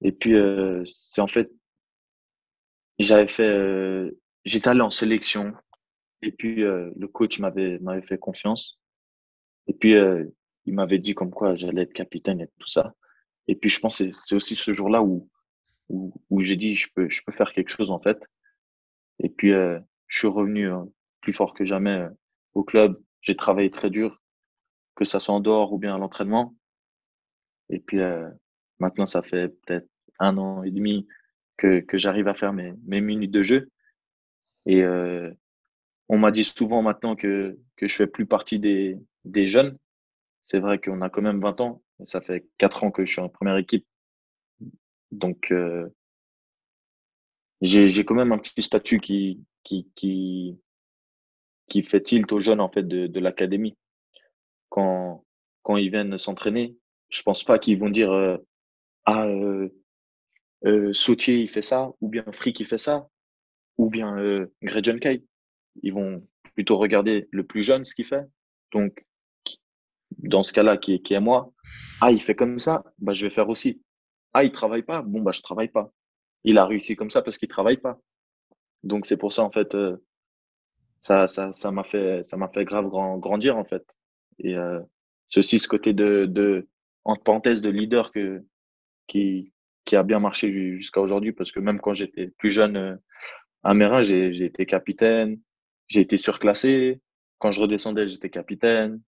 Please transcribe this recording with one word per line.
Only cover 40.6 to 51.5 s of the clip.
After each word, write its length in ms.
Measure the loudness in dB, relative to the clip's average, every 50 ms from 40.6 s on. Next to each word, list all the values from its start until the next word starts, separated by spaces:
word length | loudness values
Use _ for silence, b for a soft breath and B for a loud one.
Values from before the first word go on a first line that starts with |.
vrai 200 | 0 0 -4 -4
qu'on 200 | -4 -6 -6 -6
a 100 | -6 -6
quand 120 | -4 -2
même 180 | -2 -2 0 -2
vingt 200 | -2 -2 -2 -2
ans. 220 | -4 -4 -6 -10 _ _ _ -20
Et 80 | -14
ça 140 | -10 -10 -8
fait 260 | -6 -6 -8 -8 -8 _ _ 2
quatre 260 | 2 2 2 2 -2
ans 60 | -2
que 160 | 0 0 -2
je 60 | -2
suis 100 | -2 -4
en 80 | -6 -8
première 260 | -6 -4 -2 0 0
équipe. 300 | 0 0 0 -2 -2 -2 _ _ _ _ _ _ _ _ _ _ _ _ _ _ -20 -20 -20 -20 _ _ _ _ _ _ -16
Donc, 400 | -10 -6 -4 -4 -4 -4 -4 -2
euh, 380 | 0 0 0 -2 -4 -6 -8 -10 -14 _ _ _ _ _ _ _ _ _ _ _ _ _ _ _ _ _ _ _ _ _ _ _ _ _ _ _ _ _ _ _ _ -2
j'ai, 260 | 2 6 8 8 8 8
j'ai 160 | 6 4 2
quand 100 | 2 2
même 180 | 2 2 2
un 60 | 0 -2
petit 220 | -4 -6 -6 -4
statut 400 | -2 0 0 0 0 2 0 0
qui, 420 | 0 0 -2 -2 -2 -2 -6 -8 -14 _ _ _ -12
qui, 260 | -8 -8 -8 -8 _ -12
qui, 680 | -6 -4 -4 -2 -2 -4 -4 -6 -6 -8 -10 -12 -14 _ _ _ _ _ _ _ _ _ _ _ _ _ _ _ _ _ _